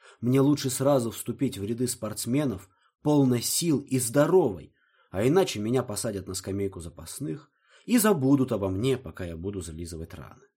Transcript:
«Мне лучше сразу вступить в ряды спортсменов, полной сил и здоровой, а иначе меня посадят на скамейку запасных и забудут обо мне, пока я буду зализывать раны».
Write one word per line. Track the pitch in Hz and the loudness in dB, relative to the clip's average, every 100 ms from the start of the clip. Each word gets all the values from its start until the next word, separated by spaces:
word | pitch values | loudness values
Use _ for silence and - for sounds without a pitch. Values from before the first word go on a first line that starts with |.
| - - | -20 -4
«Мне | 117 135 | 2 4
лучше | 135 143 135 | 6 4 0
сразу | - 131 139 113 | 0 2 2 2
вступить | 104 - 117 131 101 | -6 -8 -2 -2 -2
в | |
ряды | 101 117 123 | -6 -2 -2
спортсменов, | - 107 104 - 135 147 92 - _ _ _ | -4 -8 -8 -2 0 0 -4 -10 _ _ _
полной | 151 147 135 123 | 2 4 4 2
сил | - - 170 139 | 0 -2 0 0
и | - 127 | 0 -2
здоровой, | 120 127 151 185 143 87 - _ _ _ _ | 0 2 4 4 4 -2 -12 _ _ _ _
а | 90 120 | 0 4
иначе | 175 185 107 | 4 2 -2
меня | 107 127 | -2 -2
посадят | 127 104 117 98 90 | -2 -4 -6 -6 -8
на | |
скамейку | 92 - 98 98 92 | -10 -6 -4 -4 -6
запасных | 82 - 82 - 151 78 - _ _ _ - | -14 -16 -18 -10 -8 -10 -12 _ _ _ 0
и | 240 | 2
забудут | 214 185 131 139 127 | 4 4 4 4 4
обо | 110 95 | 0 -2
мне, | 92 123 127 | -2 0 -2
пока | - - | -4 -10
я | 90 82 | -10 -6
буду | 92 98 | -8 -8
зализывать | 87 80 85 82 82 | -10 -12 -12 -12 -12
раны». | - 65 - _ | -14 -18 -20 _